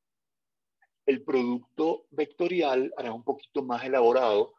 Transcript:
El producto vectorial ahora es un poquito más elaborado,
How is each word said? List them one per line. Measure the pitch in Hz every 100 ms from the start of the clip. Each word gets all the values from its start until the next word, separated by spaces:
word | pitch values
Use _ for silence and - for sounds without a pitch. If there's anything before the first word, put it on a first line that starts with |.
| _ _ _ _ _ _ _ _ _ _
El | - 247
producto | - 135 123 123 - - 160 - _
vectorial | 143 147 - 175 180 147 131 139
ahora | - 123
es |
un | 113
poquito | 120 143 - 143
más | 127 120
elaborado, | 131 131 117 127 120 104 110